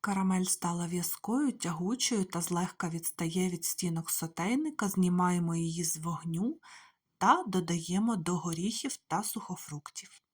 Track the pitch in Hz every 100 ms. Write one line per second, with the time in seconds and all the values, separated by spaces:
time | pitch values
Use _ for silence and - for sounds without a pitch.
0 | - 190 190 185 185 - 170 170 170 175
1 | 170 - - 247 285 - 165 165 180 262
2 | - 220 185 175 170 175 180 - 180 165
3 | - - 165 175 185 175 - - 180 165
4 | 165 - 160 - 180 254 311 - 208 190
5 | 180 180 180 175 170 165 165 165 175 160
6 | 160 156 165 165 220 330 - - - _
7 | _ _ 190 311 330 180 170 170 165 185
8 | 226 214 160 180 175 165 190 233 277 -
9 | _ - 214 220 - 180 - 147 - -
10 | - - _